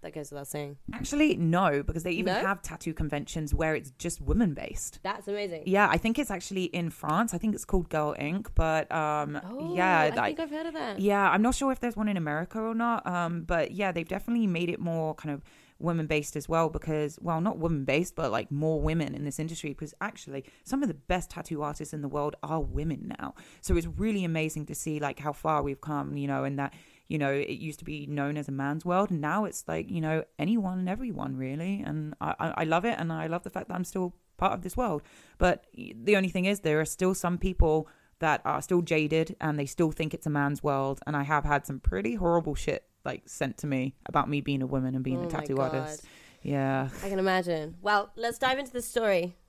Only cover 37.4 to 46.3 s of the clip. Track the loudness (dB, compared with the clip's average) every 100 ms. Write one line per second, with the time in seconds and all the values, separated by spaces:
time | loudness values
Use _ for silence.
37.4 | 0 6 6 6 2 -12 _ _ 2 2
38.4 | 2 -2 2 2 4 2 4 2 0 -2
39.4 | -2 -2 -4 2 2 2 -4 -4 -2 2
40.4 | 2 0 0 0 0 -2 -4 -2 2 2
41.4 | 4 2 2 0 2 2 0 2 4 4
42.4 | 2 -2 -2 -2 _ _ -8 -8 -10 -4
43.4 | -4 -4 -2 -2 -2 -6 -2 0 2 0
44.4 | 0 -2 0 0 0 -2 -2 -2 -2 -4
45.4 | -2 0 0 0 -4 -8 -14 -20 -20